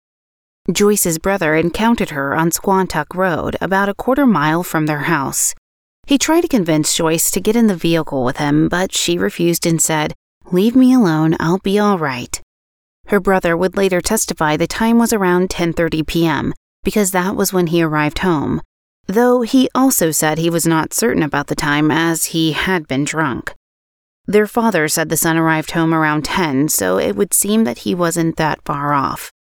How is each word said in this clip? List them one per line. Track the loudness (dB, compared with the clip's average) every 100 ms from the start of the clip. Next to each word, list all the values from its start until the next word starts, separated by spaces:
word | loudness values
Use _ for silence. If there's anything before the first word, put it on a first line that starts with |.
| _ _ _ _ _ _ -4
Joyce's | 2 2 2 0 -2
brother | -2 0 0
encountered | 0 0 0 0 0 -2
her | -4 -4
on | 0 0
Squantuck | -2 0 0 0 -4 -6
Road, | -2 -2 -2 -4 -4
about | -2 0 -2
a |
quarter | -2 -2 2 4
mile | 4 2 0
from | 0 -2
their | 0 -2
house. | -2 -2 -2 -4 -4 -6 _ _ _ _ -2
He | 0
tried | 2 2
to | 2
convince | 0 2 0 0
Joyce | 0 0 0 0
to | -2
get | 0 2
in | 2
the |
vehicle | 2 0 0 -2 -2
with | -2 -2
him, | 0 2 2
but | 0 -2
she | -2 -2 -2
refused | -2 0 0 0
and | 0 0
said, | 0 -2 -4 -8 _ _ -2
"Leave | 2 4 4
me | 6
alone, | 6 4 4 2 2
I'll | 0 0
be | 0 0
all | 2 0
right." | -2 -6 -8 -12 -16 _ _ _ _ _ -2
Her | -2
brother | 2 0 0 0
would | -2 0
later | 0 0
testify | 0 -2 -2 -2 0 0
the | -2
time | 0 2 2
was | 2
around | 2 2 2 0
ten | -2 -2
thirty | 0 -2 -2
P | -2 0 0
M, | 0 -4 -8 _ _
because | -2 0 0
that | 0 -2 -2
was | 0
when | 0 0
he | 0
arrived | 0 0 -2 -2
home, | 0 0 -2 -4 -8 _ _ _ -4
though | 2 4 2
he | 2 0 2
also | 2 2 2 0
said | 0 0 0
he | 0
was | 0 0
not | 0 -2
certain | -2 0 0
about | -2 -2 -4
the | -4
time | -2 0 2
as | 2 0 -2 -4
he | -2 -2
had | -2 -2 -2 -2
been | -4
drunk. | -2 -2 -4 -4 -10 -16 _ _ _ _ _ _ 0
Their | 2 2
father | 0 0 2 0
said | 0 -2
the | 0
son | 0 2
arrived | 2 0 -2
home | 0 0
around | 2 0 0
ten, | -2 -2 0 0 0
so | 0 0 0
it | 0 -2
would | -2
seem | -2 0 0
that | 0 -4
he | -4
wasn't | -2 -2 0 -2 0
that | -2 -4
far | -6 -4 -2
off. | 0 -2 -6 -12 _ _